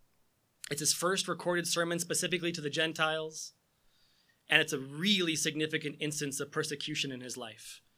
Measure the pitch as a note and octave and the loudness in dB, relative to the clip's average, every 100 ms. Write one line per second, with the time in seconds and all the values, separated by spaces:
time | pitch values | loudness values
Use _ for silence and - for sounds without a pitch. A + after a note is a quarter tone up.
0 | _ _ _ _ _ _ - D3+ D3+ - | _ _ _ _ _ _ -6 0 2 4
1 | E3+ F#3+ - E3+ F3 F3 E3+ E3+ E3+ E3+ | 2 2 0 -2 2 2 2 2 2 0
2 | E3+ D#3 F3+ F3 E3+ E3+ D3 C#3 D#3+ D#3+ | 0 0 0 0 0 -2 -2 0 0 2
3 | D#3 D#3+ D#3 D#3 - - _ _ _ _ | 0 0 -4 -8 -12 -14 _ _ _ _
4 | _ _ _ _ _ D#3 D3+ C#3+ C3+ D3 | _ _ _ _ _ 4 6 0 -6 -2
5 | F#3+ G3+ E3+ D3+ D#3+ D3+ D#3 D#3 D3+ C#3+ | 2 4 4 2 0 0 0 0 -4 -4
6 | D3+ D3 C#3+ C3+ C#3+ D#3 D3+ C#3+ - D3+ | -4 -2 -4 -4 -4 -2 -2 -4 -4 -4
7 | C#3 B2+ B2 A#2+ A#2 A2 - - _ | -4 -4 -8 -8 -10 -12 -16 -16 _